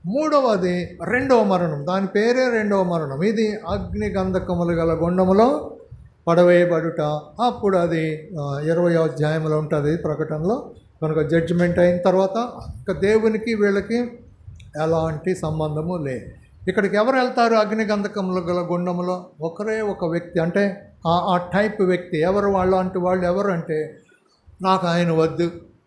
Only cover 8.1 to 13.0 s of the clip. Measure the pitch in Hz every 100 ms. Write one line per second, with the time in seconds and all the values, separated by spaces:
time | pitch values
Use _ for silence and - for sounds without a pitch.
8.1 | 156 156 170 143 139 151 170 175 165 160
9.1 | 139 151 160 156 151 151 151 143 165 156
10.1 | 156 156 156 175 254 - - _ _ 156
11.1 | 156 143 165 165 175 175 175 175 175 185
12.1 | 185 190 220 240 - - - - 156